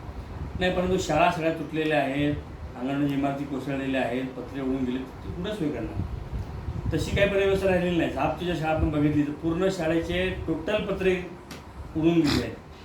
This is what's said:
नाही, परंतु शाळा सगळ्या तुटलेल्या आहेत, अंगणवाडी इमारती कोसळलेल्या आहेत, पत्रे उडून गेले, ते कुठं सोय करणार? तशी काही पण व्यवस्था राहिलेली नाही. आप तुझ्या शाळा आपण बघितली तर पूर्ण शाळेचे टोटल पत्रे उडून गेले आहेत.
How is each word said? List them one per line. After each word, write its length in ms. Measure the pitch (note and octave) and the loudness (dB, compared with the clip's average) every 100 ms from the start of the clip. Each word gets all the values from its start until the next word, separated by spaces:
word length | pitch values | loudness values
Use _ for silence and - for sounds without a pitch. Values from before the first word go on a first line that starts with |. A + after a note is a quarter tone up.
| - - - - - - | -10 -10 -10 -8 -8 0
नाही, 160 | F3+ F3+ | 0 2
परंतु 220 | F3+ F#3 | 2 2
शाळा 340 | - D3+ F3 | 2 6 6
सगळ्या 220 | E3 D#3+ | 4 0
तुटलेल्या 440 | D#3+ C#3+ D#3 D#3 D3+ | 0 -4 -2 2 2
आहेत, 380 | C3+ C#3+ D3 D3 - - - B2 | 2 2 0 0 -6 -12 -12 -6
अंगणवाडी 360 | B2+ C#3+ C#3+ | -2 0 2
इमारती 300 | C#3 C#3 C#3 | 2 0 -2
कोसळलेल्या 580 | C3+ C3 C#3+ C3+ C3 C3 | -4 -4 -4 -2 0 0
आहेत, 220 | A#2+ B2+ | 0 -2
पत्रे 380 | C3 B2 - C#3 | -4 -6 -8 -4
उडून 220 | C3 C3+ | -2 0
गेले, 140 | B2 B2+ | 0 -2
ते 340 | C3 - - | -6 -10 -8
कुठं 240 | E3+ G3+ G#3 | -6 -4 -2
सोय 140 | D3+ | -2
करणार? 320 | A2+ A2 - - - - - - - - - - | -2 -4 -4 -4 -4 -6 -6 -6 -8 -6 -4 -2
तशी 220 | D#3+ - F#3+ | -2 0 2
काही 140 | G3 | 4
पण 60 | G3 | 4
व्यवस्था 340 | G3 F#3+ F#3+ | 4 4 4
राहिलेली 280 | F3+ F3 E3+ | 4 2 2
नाही. 160 | C#3+ C3 | 0 0
आप 220 | D#3 D#3 | 0 0
तुझ्या 160 | F3 D#3 | -2 0
शाळा 180 | D#3 D#3+ | 0 2
आपण 120 | E3 | 2
बघितली 340 | D3+ D3 D3 | 4 4 4
तर 80 | C#3+ | 0
पूर्ण 360 | - E3 E3+ F#3+ | 0 0 2 2
शाळेचे 580 | F#3 D#3+ E3 D#3+ F3+ F#3 F#3 - | 2 2 2 2 0 0 -2 -2
टोटल 380 | D#3 - G#3+ F#3+ | -2 0 0 0
पत्रे 300 | - F#3 F3+ - - - - - - - D#3+ | 2 2 2 -2 -12 -14 -16 -14 -14 -6 2
उडून 160 | E3 | 4
गेले 300 | E3+ D3 B2+ | 6 6 4
आहेत. 120 | A#2 - - - | 0 -6 -14 -18